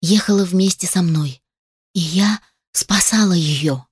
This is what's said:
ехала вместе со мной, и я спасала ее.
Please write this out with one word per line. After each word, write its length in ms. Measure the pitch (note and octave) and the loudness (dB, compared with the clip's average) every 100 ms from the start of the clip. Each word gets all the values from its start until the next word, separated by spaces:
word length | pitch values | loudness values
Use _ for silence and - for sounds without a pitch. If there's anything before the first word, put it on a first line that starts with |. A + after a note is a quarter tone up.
ехала 440 | E3 G#3 - G3+ | 2 0 2 0
вместе 420 | F#3+ F#3 F#3+ - F3+ | 0 0 0 -2 -4
со 160 | F#3 | -2
мной, 400 | F3 D#3+ D3 C3 _ _ _ _ _ | 0 0 -2 -8 _ _ _ _ _
и 80 | - | -6
я 400 | E3 F3 G#3 G#3+ _ _ _ | -4 0 0 -2 _ _ _
спасала 600 | - - G3+ - A3 G#3 | -8 -2 0 2 2 2
ее. 520 | F3 D3+ D3 D3+ C3 - | 2 0 0 -2 -4 -8